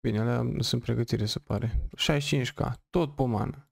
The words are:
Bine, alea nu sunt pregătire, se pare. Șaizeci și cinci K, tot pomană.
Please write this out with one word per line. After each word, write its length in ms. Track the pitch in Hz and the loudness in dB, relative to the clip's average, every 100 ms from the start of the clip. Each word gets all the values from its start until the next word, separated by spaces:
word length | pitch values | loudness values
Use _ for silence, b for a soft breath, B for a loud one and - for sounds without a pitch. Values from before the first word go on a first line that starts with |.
Bine, 180 | 110 104 | 2 2
alea 220 | 113 120 | 2 0
nu 200 | 120 - | 0 0
sunt 200 | - 123 | 0 0
pregătire, 440 | - 117 120 113 104 | 0 0 0 0 0
se 140 | - | -4
pare. 500 | - 101 117 - - - | -4 -2 0 -2 -2 -2
Șaizeci 320 | - 147 143 | 2 2 2
și 80 | 143 | 0
cinci 180 | 123 | 0
K, 280 | - - 120 _ | -2 -2 -2 _
tot 260 | 180 156 147 | 0 0 0
pomană. 520 | 127 107 139 - - | 0 2 -2 -6 -14